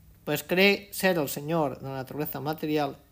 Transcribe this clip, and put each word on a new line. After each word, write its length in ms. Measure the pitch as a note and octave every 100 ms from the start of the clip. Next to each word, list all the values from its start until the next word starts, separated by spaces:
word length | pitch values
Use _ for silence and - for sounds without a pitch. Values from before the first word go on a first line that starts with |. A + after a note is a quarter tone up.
| - -
pues 180 | - D3
cree 460 | - F3 G3+ G3 -
ser 260 | - F#3+ F3
el 100 | C#3
señor 500 | C#3+ D3 E3 C#3+ -
de 100 | C3+
la 60 |
naturaleza 460 | C3+ A#2 C#3 D3+ C#3
material, 560 | C#3 D#3 D#3 D3+ C#3+ - -